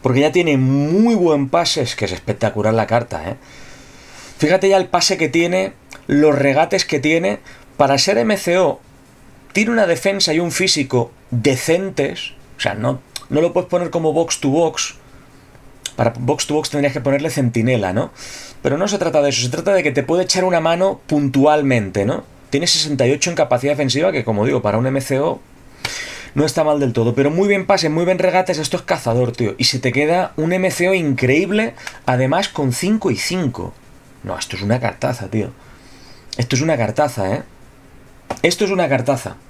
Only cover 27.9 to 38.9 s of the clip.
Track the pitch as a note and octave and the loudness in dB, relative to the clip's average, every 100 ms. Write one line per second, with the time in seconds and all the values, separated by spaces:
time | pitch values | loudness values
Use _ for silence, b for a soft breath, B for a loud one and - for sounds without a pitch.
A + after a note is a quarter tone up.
27.9 | D#3 F3 F3+ F#3 F3+ F#3 D#3 D3+ F3+ - | 0 0 2 2 2 0 -4 -4 -6 -4
28.9 | D#3 A#2+ A#2 A#2+ A2+ A2 - A#2 A#2+ B2+ | -2 0 0 0 0 -4 0 -2 0 -2
29.9 | C3+ D3+ F3 F3+ - D#3+ F#3 F#3 D3 F3+ | 0 0 0 -2 -2 -2 0 0 0 0
30.9 | F#3+ D3+ B2+ - C#3+ F#3 G#3 A3+ B B | 2 0 0 2 2 2 0 -2 B B
31.9 | B - B2+ C3 E3 G3+ - C3+ A#2+ F3+ | B -2 0 2 0 -2 -2 -2 -2 0
32.9 | G#3+ F#3+ G#2+ - F3+ D3 - F2 - - | 0 0 -2 -4 -2 -4 -4 -12 -12 -20
33.9 | - - - G2 F2 - F#2 G2+ B2 A#2+ | -20 -20 -16 -10 -10 -8 -6 -2 -2 -2
34.9 | - C3+ B2 F#2+ A2 F#2+ - B B B | -4 -4 -4 -4 -4 -4 -10 B B B
35.9 | B B B B - B2 B2+ D#3+ C#3+ A2 | B B B B -8 -2 0 0 0 0
36.9 | B2+ D3 A2 F#2+ B2 - - - - - | 0 -2 -2 -4 -4 -8 -20 -20 -20 -20
37.9 | - - - - - E3 F3+ G3+ F#3+ D#3+ | -20 -20 -20 -14 -2 -2 0 0 0 0